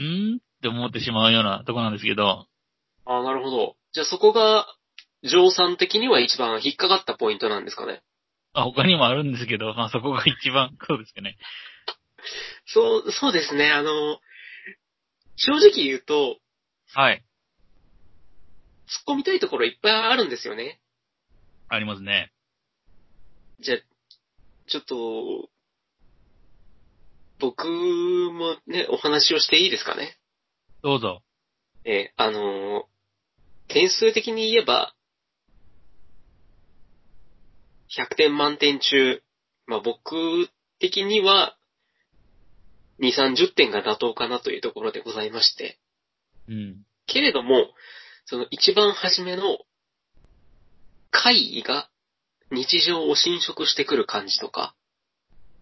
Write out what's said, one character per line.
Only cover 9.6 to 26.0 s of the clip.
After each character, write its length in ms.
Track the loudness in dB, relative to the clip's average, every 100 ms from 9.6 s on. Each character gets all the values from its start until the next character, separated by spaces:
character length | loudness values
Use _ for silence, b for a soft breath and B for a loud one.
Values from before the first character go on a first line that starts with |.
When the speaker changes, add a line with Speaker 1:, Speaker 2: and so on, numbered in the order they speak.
| -4
Speaker 1:
ま 120 | -4 -4
あ、 40 |
そ 100 | -4
こ 120 | -2
が 120 | -4 -4
一 260 | -6 -2
番、 260 | -2 -2 -4
<laughs> 60 | -6
そ 80 | -6
う 20 |
で 80 | -8
す 80 |
か 80 | -14
ね。 160 | -14 -14 B B B B B -16 _ _ B B B B -2
Speaker 2:
そ 340 | 2 4 2
う、 120 | 0
そ 180 | -2 0
う 20 |
で 120 | 0
す 120 | 0 2
ね。 160 | 2
あ 100 | 2
の、 380 | 0 -2 -2 -6 _ B B B B B _ _ _ _ -18 -4
正 180 | 0 8
直 260 | 8 8
言 140 | 0 -4
う 20 |
と、 380 | -2 0 0 -4 _ _ _ _ _
Speaker 1:
は 180 | 2 2
い。 120 | 2 _ _ _ _ _ _ _ -20 -20 -20 -20 -20 -20 -20 -20 _ -14
Speaker 2:
突 240 | -10 -6
っ 40 | -4
込 0 |
み 60 |
た 100 | 0
い 60 | -2
と 80 | -2
こ 80 | 0
ろ 80 | -2
い 100 | 0
っ 40 |
ぱ 80 | 0
い 40 |
あ 220 | 2 2 0
る 100 | 0
ん 40 |
で 80 | -4
す 100 | -10
よ 80 | -10
ね。 240 | -12 -14 _ _ _ _ _ _ _ _ -6
Speaker 1:
あ 100 | -6
り 60 | -4
ま 100 | -8
す 60 |
ね。 300 | -2 -2 -4 _ _ _ _ _ _ -20 -20 -20 -20 -20 -20 -12
Speaker 2:
じ 120 | -4
ゃ 40 | -4
あ、 20 | -6 _ _ _ _ _ -20 _ -10
ち 100 | -10
ょ 20 |
っ 20 |
と、 640 | -8 -8 -6 -6 -8 -8 -12 _ _ _ _ _